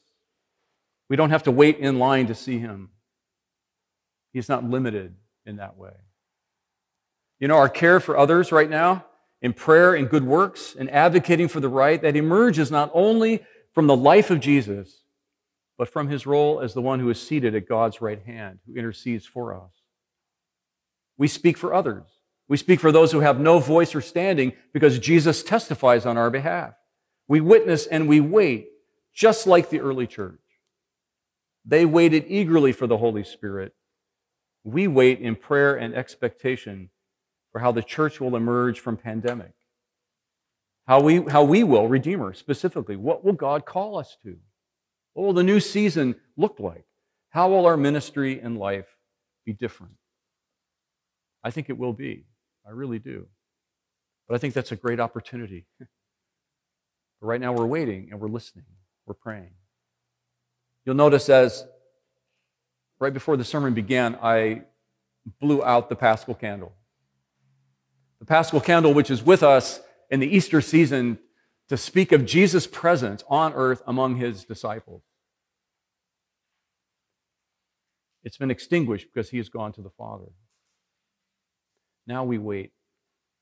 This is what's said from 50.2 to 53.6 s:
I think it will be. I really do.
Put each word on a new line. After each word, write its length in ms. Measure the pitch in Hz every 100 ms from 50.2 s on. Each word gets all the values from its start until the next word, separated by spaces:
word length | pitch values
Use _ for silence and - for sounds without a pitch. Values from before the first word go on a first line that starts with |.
| _ _ _ _ _ _ _ _ _ _ _ _
I 60 | 117
think 180 | 156 139
it 100 | 120
will 140 | 127
be. 320 | 110 139 104 _ _ _ _ 101
I 40 |
really 280 | 117 135 113
do. 300 | 107 - 90 _ _ _